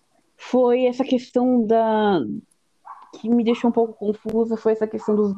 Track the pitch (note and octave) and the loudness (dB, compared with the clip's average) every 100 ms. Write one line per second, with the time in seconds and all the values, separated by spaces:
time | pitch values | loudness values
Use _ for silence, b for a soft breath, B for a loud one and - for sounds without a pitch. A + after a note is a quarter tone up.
0 | _ _ _ _ - B3+ B3 B3 B3 B3 | _ _ _ _ -2 2 2 2 0 0
1 | C4 B3+ - B3+ B3+ B3 G#3+ A3+ A3+ G#3+ | -2 -2 -2 0 2 2 2 2 2 2
2 | G#3 F#3 G#2+ - - _ _ _ - - | 2 0 -2 -8 -14 _ _ _ -20 -20
3 | - - A3 A#3+ A3+ A#3 A#3+ A#3 A3+ A3 | -20 -10 -2 0 2 0 0 0 0 -2
4 | G#3 G#3 A3+ A3 A#3 A3 A3 A3 G#3+ A3 | -6 -6 -4 -2 -2 -2 -2 -2 -2 -4
5 | - G#3 G#3 | -2 0 0